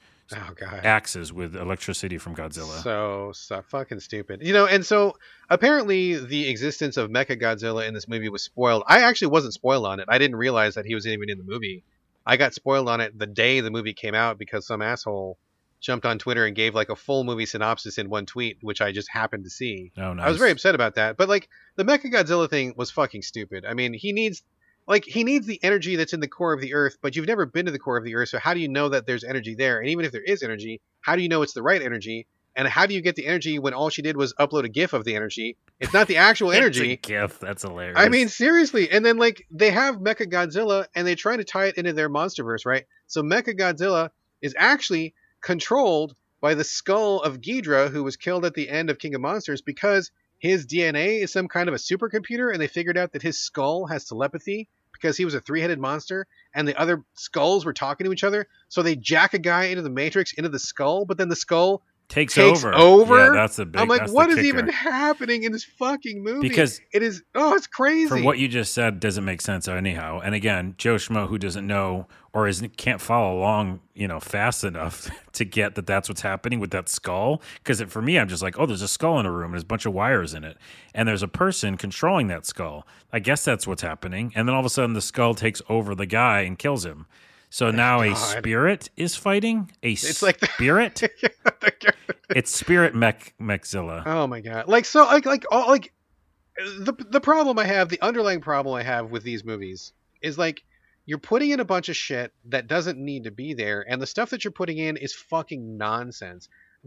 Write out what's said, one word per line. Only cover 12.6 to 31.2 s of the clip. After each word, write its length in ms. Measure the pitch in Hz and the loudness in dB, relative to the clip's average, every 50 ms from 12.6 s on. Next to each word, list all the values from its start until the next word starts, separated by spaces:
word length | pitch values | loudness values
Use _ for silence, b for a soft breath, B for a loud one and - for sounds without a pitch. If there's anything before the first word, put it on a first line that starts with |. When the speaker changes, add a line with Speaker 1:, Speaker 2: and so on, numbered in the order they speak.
| - 135 135 139 131 120 | -2 0 0 0 2 0
Speaker 1:
on 140 | 117 117 | 0 -2
it 160 | 113 107 107 107 | -2 -4 -6 -8
the 80 | 107 | -10
day 340 | 104 104 107 117 123 131 135 | -8 -2 0 2 2 2 2
the 100 | 120 110 | -2 -2
movie 220 | 107 117 107 110 104 | -6 -6 -6 -6 -8
came 200 | - - 110 104 | -8 -8 -4 -2
out 240 | 110 117 117 110 98 | 0 0 0 -2 -6
because 300 | 107 - - 107 98 - | -10 -8 -8 -8 -6 -6
some 160 | 113 104 107 | -6 -6 -4
asshole 560 | 110 120 123 - 110 104 98 95 95 92 _ _ _ _ _ _ _ _ _ | -4 -6 -6 -6 -8 -8 -8 -8 -10 -12 _ _ _ _ _ _ _ _ _
jumped 240 | - - 127 117 - | -6 -6 -6 -4 -2
on 140 | 123 113 107 | -4 -4 -4
Twitter 260 | - 127 123 120 113 | -4 -4 0 0 0
and 100 | 107 104 | 0 0
gave, 200 | 104 110 113 107 | 0 0 0 0
like, 140 | 110 107 - | 0 -2 -2
a 60 | 107 | -4
full 280 | - - - 139 135 127 | -10 -4 -2 -2 -2 0
movie 240 | 120 120 113 113 104 | -2 -4 -4 -6 -6
synopsis 500 | - 110 107 110 117 - - 110 - - | -4 -4 -2 -2 -2 -4 -6 -10 -8 -8
in 100 | 107 98 | -8 -6
one 180 | 107 107 101 - | -6 -6 -6 -6
tweet, 300 | - 123 120 117 104 - | -8 -6 -6 -6 -8 -10
which 200 | - 107 104 - | -10 -10 -4 -2
I 100 | 110 101 | -2 -2
just 180 | 98 104 101 - | -2 -6 -8 -8
happened 360 | - 113 110 110 - 104 95 | -6 -6 -4 -4 -6 -8 -12
to 40 | 90 | -14
see. 420 | - - 131 120 107 95 92 90 _ - | -12 -10 -8 -8 -8 -10 -12 -16 _ -10
Speaker 2:
Oh, 140 | 95 92 90 90 | -8 -8 -6 -4
Speaker 1:
I 100 | - 147 | -2 -2
was 80 | 165 170 | 0 4
very 120 | 254 233 | 4 2
Speaker 2:
nice. 60 | 165 - | 2 4
Speaker 1:
upset 180 | - 190 185 | 2 2 2
about 180 | 131 120 110 - | 4 2 0 0
that. 220 | 113 110 110 113 - | 0 0 0 2 0
But, 100 | 185 190 | 2 2
like, 220 | 202 202 - _ b b b b b | 2 0 0 _ b b b b b
the 100 | - 190 | -4 2
Mechagodzilla 600 | 214 294 285 285 262 240 226 180 151 175 175 165 147 | 2 2 2 0 0 0 0 2 2 2 0 2 0
thing 240 | 156 143 131 127 120 117 | 0 -2 -2 -2 -4 -6
was 140 | 123 - | -8 -6
fucking 320 | - - 143 - - 104 98 | -2 -2 -2 -2 -2 -10 -12
stupid. 420 | - - 117 107 95 - 95 92 | -10 -10 -10 -10 -10 -10 -10 -8
I 80 | 104 117 | -8 -4
mean, 200 | 123 127 123 117 | -4 -4 -4 -4
he 180 | 110 - 202 | -6 -6 -4
needs, 320 | 202 208 226 220 185 - _ _ _ _ _ _ _ _ _ - | -2 -2 -2 -2 -4 -6 _ _ _ _ _ _ _ _ _ 2
like, 180 | 196 208 202 | 2 2 2
he 180 | - - 226 233 | 0 -4 -2 0
needs 240 | 240 277 285 214 208 | 2 2 0 0 -2
the 160 | 214 - - | -8 -2 0
energy 320 | 185 208 202 156 175 185 | 2 2 2 0 -2 -2
that's 160 | 165 160 - - | -2 -2 -2 -2
in 60 | 165 | -6
the 80 | 151 143 | -6 -6
core 240 | - - 180 170 | -4 -4 -2 -2
of 80 | 156 135 | 0 -2
the 140 | 135 131 135 | -4 -4 0
Earth, 240 | 147 143 139 - _ | 0 0 0 -2 _
but 140 | - 139 127 | -6 -6 -4
you've 120 | 160 156 160 | -4 -2 -2
never 180 | 233 208 180 | 0 0 -2
been 200 | 127 - 160 175 180 | -2 -2 -4 -4 -4
to 40 | |
the 80 | 147 135 | -4 -6
core 160 | - 139 123 120 | -4 -4 -4 -4
of 60 | 113 | -4
the 120 | 117 113 | -4 -4
Earth, 120 | 117 123 - | -4 -4 -2
so 100 | - 120 | -4 -2
how 140 | - 156 175 | -2 0 0
do 60 | 175 | 0
you 80 | 165 147 | -2 -2
know 220 | 135 139 147 147 | -2 0 0 0
that 160 | 139 135 117 | 0 -2 -2
there's 180 | 120 127 120 113 | -2 -6 -6 -6
energy 320 | 120 135 131 110 113 110 | -6 -6 -6 -6 -6 -4
there? 240 | 107 135 131 123 110 | 0 0 0 0 0
And 100 | 113 135 | -2 -4
even 140 | 160 170 165 | -4 -2 -4
if 80 | 151 | -6
there 100 | 117 113 101 | -6 -8 -4
is 200 | 165 202 180 143 | -4 -4 -2 -2
energy, 380 | 117 110 104 104 113 110 107 _ _ _ _ | -6 -6 -8 -8 -12 -12 -14 _ _ _ _
how 160 | - - 160 | -2 0 0
do 60 | 180 | 0